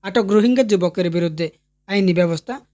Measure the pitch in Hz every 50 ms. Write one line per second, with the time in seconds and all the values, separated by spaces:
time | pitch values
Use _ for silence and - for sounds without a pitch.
0 | - 196 190 240 208 190 208 214 208 240 247 247 262 208 208 185 180 175 175 190
1 | 180 170 165 175 170 170 156 156 170 156 _ _ _ _ _ _ _ - 196 202
2 | 196 185 170 180 175 170 165 156 _ - 247 269 _ _